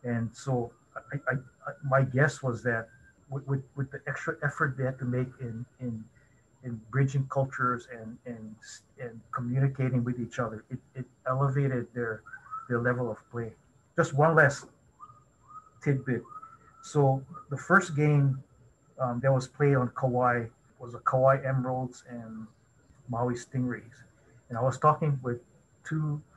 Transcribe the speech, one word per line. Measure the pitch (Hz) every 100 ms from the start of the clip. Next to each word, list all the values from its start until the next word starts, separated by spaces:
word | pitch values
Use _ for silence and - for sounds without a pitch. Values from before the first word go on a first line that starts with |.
And | 123 117 113
so | - 135 127 127 - _ -
I, | - 139 -
I, | 131
I, | - _ - -
my | 139 135
guess | 135 127 151 -
was | 131 110
that | 117 113 113 - - _ _
with, | 139 135
with, | 139 - -
with | 135
the | 143 -
extra | 139 - 156
effort | 147 - 151 131
they |
had | 127 135
to | 123
make | 127 127 -
in, | 123 113 120 _
in, | 127 110 110 _ _ _ _ _ 127
in | 113 107
bridging | 139 135 139 135
cultures | 135 135 - 123 123 120 120
and, | 110 120 123
and, | 113 110 107 - - _ -
and | 123 113 -
communicating | - 120 127 139 135 131 131
with | 120 120
each | 113 -
other, | 117 110 -
it, | 127 _ -
it | 127 _ 127
elevated | 131 139 135 139 127 -
their, | 123 117 110 - - - - -
their | 120
level | 120 123 120
of | 107 _
play. | 120 113 - _ _ _ -
Just | 160
one | 135 156 156
last | 143 - - _ _ _ - - _ _ _ - _ _
tidbit. | - 135 120 120 - - - - - -
So | - 151 139 135 - - -
the | 139
first | - 190 185 147
game, | 151 147 139 135 - _ - _ _ -
um, | 131 120
that | 135
was | 131 123
played | - 143 139
on | 123
Kauai | - 131 123 123 120 117 _ _ _
was | 120
the | 117
Kauai | - 131 131 135 139
Emeralds | 131 127 127 127 - -
and | 120 113 110 110 _ _ _ _ - -
Maui | 117 123 120
Stingrays. | - 135 127 110 107 - - _ _ - _
And | 120
I |
was | 127 -
talking | 151 151 156 139
with | 127 120 - _ _ _ -
two | 156 151 147 -